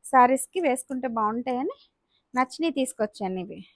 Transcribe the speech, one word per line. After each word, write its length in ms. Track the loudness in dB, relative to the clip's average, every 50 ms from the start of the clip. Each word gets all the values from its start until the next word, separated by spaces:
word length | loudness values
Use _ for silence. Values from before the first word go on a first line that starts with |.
| -6
శారీస్కి 540 | 4 6 6 8 8 6 2 0 _ _ -2
వేసుకుంటే 480 | 0 0 0 0 -4 _ -8 -6 -6
బాగుంటాయని 800 | -4 -2 0 -2 0 -2 -2 -4 -4 -4 -2 -4 -4 -6 -8 -18 _ _ _ _ _ _ _ _ _ -2
నచ్చినవి 360 | -2 -2 -2 -2 -2 -2 -2
తీసుకొచ్చాను 680 | 0 0 -2 -2 -2 -4 -4 -4 _ -6 -6 -4 -4 -6
ఇవి. 260 | -8 -10 -12 -16 -18 _ _